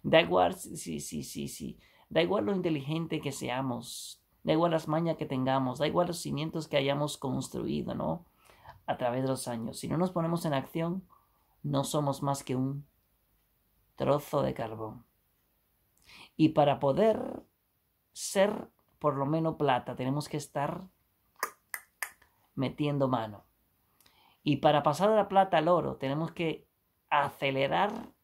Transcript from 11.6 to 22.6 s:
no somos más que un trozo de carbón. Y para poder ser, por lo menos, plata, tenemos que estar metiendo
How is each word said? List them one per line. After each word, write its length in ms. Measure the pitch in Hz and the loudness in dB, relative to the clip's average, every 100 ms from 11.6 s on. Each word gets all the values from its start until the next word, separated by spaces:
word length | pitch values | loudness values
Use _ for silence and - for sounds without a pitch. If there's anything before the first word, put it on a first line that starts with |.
no 220 | 143 139 | -2 -2
somos 380 | 139 156 143 135 | 0 0 0 -2
más 220 | 143 139 | -2 -2
que 100 | - | -2
un 320 | 127 135 143 - _ _ _ _ _ _ _ _ _ _ - | -2 -2 -4 -12 _ _ _ _ _ _ _ _ _ _ -4
trozo 460 | 131 143 - 147 | 2 2 2 0
de 100 | 135 | 0
carbón. 540 | 131 113 110 110 123 _ _ _ _ _ _ _ _ _ _ _ - - - | -2 -8 -8 -10 -12 _ _ _ _ _ _ _ _ _ _ _ -20 -18 4
Y 140 | 156 | 4
para 300 | 156 143 135 | 6 4 4
poder 640 | 139 135 220 214 - - - _ _ _ _ _ _ | 2 4 4 2 -4 -10 -16 _ _ _ _ _ _
ser, 560 | - - 196 202 214 - _ _ _ | -12 -2 4 4 2 -10 _ _ _
por 160 | 151 | 0
lo 100 | 139 | 2
menos, 300 | 139 160 160 - | 2 2 0 2
plata, 400 | 143 123 120 123 | 2 2 0 -4
tenemos 320 | 127 143 143 | -2 -2 -2
que 80 | 151 | -8
estar 460 | - 147 143 180 190 _ _ _ _ _ - - _ - _ _ - _ _ _ _ | -6 -4 -4 -6 -14 _ _ _ _ _ -12 -12 _ -16 _ _ -12 _ _ _ _
metiendo 540 | - | -4